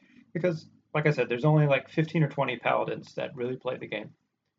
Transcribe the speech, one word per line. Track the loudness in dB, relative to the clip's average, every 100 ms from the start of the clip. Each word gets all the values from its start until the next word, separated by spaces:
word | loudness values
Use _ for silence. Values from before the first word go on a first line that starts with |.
| _ -20 _
because, | -2 -2 -2 -10 _ _
like | 0 2
I |
said, | 2 0
there's | 2 4
only, | 4 4
like, | 2 0
fifteen | -2 0 2
or | 0
twenty | 0 -4 -2
paladins | 0 0 0 -6 -10 -8
that | -8 -6
really | -6 -6
play | -6 -8
the | -6
game. | -8 -8 _ _ _ _